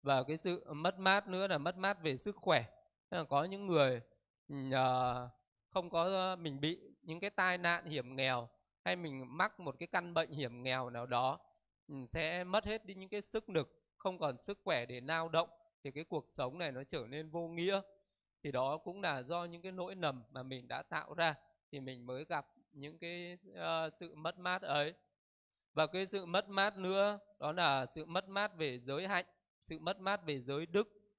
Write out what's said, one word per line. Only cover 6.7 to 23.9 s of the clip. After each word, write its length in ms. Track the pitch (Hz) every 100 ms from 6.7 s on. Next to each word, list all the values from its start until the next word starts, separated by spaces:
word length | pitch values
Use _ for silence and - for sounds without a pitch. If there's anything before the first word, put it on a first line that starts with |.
| 180 - -
những 180 | - 165
cái 100 | 196
tai 280 | - 185 180
nạn 260 | 175 170
hiểm 320 | 165 147 123 131
nghèo, 320 | 131 123 120 _ _ _
hay 120 | 180 180
mình 400 | 165 135 127 147
mắc 240 | 208 -
một 160 | 160 -
cái 80 | 170
căn 280 | 180 175
bệnh 160 | 170 160
hiểm 320 | 151 127 120
nghèo 280 | 127 127 123
nào 160 | 120 120
đó, 320 | 123 131 156 _ _ _ _ -
ừ, 60 | 139 123
sẽ 360 | 160 160 175
mất 200 | 180 202
hết 200 | 208 220
đi 100 | 185
những 140 | 190 190
cái 120 | 208
sức 280 | - 220 -
lực, 340 | 170 131 _ _ _
không 220 | 196 180
còn 200 | 151 123
sức 200 | - 202
khỏe 220 | - 139 120
để 140 | 123
lao 280 | 135 165 165
động, 200 | 160 165 - _ _
thì 60 | 139
cái 140 | 139
cuộc 240 | 165 160 -
sống 300 | - 131 160
này 140 | 160
nó 120 | 127
trở 220 | 139 160 110
nên 220 | 143 160
vô 180 | 165 165
nghĩa. 320 | 170 175 196 190 _ _ _ _ _
Thì 100 | 147
đó 260 | 127 131 156
cũng 220 | 170 190
là 220 | 185 139
do 220 | 123 170
những 180 | 175 170
cái 100 | 185
nỗi 240 | 185 180 190
lầm 260 | 160 131 113
mà 120 | 131
mình 260 | 131 131 123
đã 140 | 123
tạo 320 | - 160 -
ra, 200 | 165 165 143 _ _ _
thì 80 | 143
mình 260 | 131 127 123
mới 180 | 127
gặp 220 | 160 160 - _ _
những 260 | 147 143 165
cái, 400 | 170 175 175 180 190
ờ, 360 | 185 165 165 160